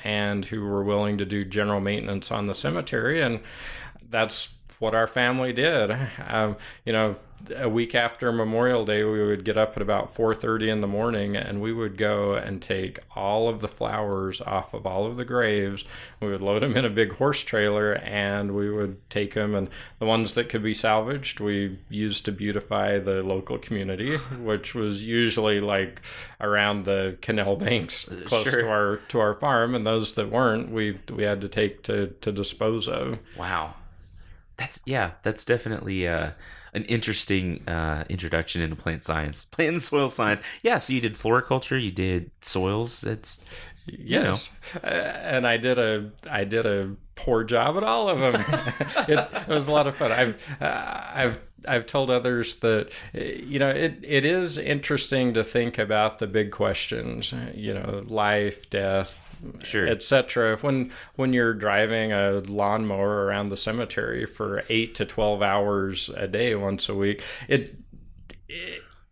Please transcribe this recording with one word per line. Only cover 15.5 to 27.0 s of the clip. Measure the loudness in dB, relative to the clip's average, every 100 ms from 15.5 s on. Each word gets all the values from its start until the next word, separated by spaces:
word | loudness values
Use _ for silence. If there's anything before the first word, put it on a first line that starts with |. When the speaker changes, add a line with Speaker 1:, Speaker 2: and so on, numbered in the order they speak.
| 2 0 -4 -10 -16 -18 -8
Speaker 1:
We | -4
would | -2
load | 0 2
'em | 2 2
in | 2
a |
big | 2 0
horse | 2 0 0
trailer, | 0 2 2 4 2 0
and | -2 -2 0 0 -2 -2
we | -2
would | -2 -4 -6 -6
take | -4 -2 0
'em, | 0 0
and | -2 -6 -18 -2
the | 2
ones | 4 2 0
that | 0
could | 0
be | 0
salvaged, | 0 4 4 2 -2 -6 -4
we | -2 0 -2 -4 -8
used | -4 -2 -2 -4
to |
beautify | -4 -2 -2 -2 0 2 2
the | 2 0
local | 0 -2 -2 -6
community, | -4 -4 -2 -4 -2 -4
<laughs> | -4 -6
which | -2 -2 -2
was | -4 -2 -2 0
usually, | 2 4 4 4 4
like, | 2 2 0 -4 -14 -14 -14 -6
around | 2 4 4 2 2
the | 0